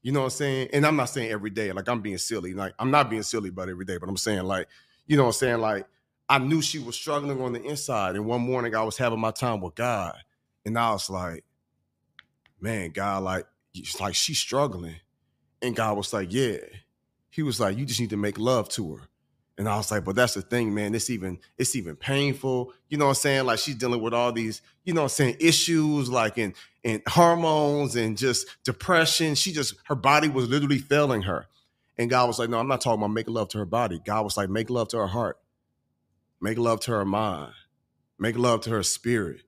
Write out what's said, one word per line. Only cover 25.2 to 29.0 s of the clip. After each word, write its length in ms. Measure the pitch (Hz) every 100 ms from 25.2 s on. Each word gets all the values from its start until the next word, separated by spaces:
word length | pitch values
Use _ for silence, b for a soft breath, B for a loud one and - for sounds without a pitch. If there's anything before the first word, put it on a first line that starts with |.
| 135 117
issues, 680 | 160 156 - 160 151 147 123
like, 280 | 123 110 120
and, 160 | 104 - B B
and 180 | 117 110 -
hormones 880 | 170 170 170 160 156 147 147 139 120
and 200 | 110 104
just 300 | 131 120 - B
depression. 680 | - 120 - 175